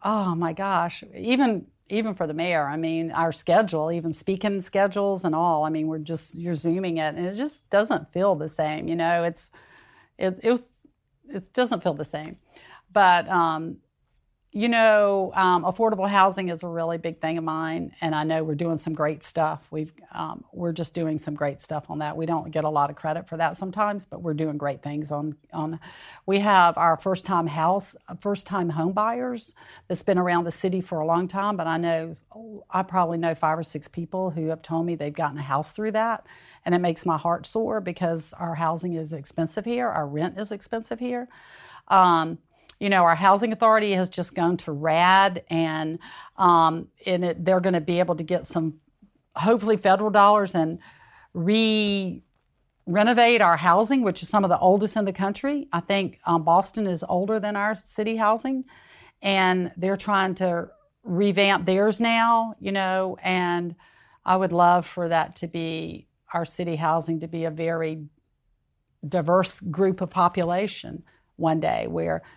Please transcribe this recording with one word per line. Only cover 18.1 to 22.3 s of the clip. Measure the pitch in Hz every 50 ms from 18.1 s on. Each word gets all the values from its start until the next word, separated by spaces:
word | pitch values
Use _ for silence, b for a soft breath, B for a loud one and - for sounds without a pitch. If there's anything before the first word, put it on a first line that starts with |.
| 156
I | 151 151
know | 160 160 160 160
we're | 160 151
doing | 147 170 170 165
some | 151 - 160 160
great | 151 151 151 156 156
stuff. | - - - 170 156 156 156 151 - _
We've, | 156 156 156 156 - _ - - -
um, | - 160 156 - - - _ -
we're | - 175 170
just | 160 165 165 - -
doing | 175 165 156 156
some | 151 - - 151
great | 143 147 143 139 -
stuff | - - 156 147 - -
on | - 151
that. | 151 151 160
We | 160 165
don't | 160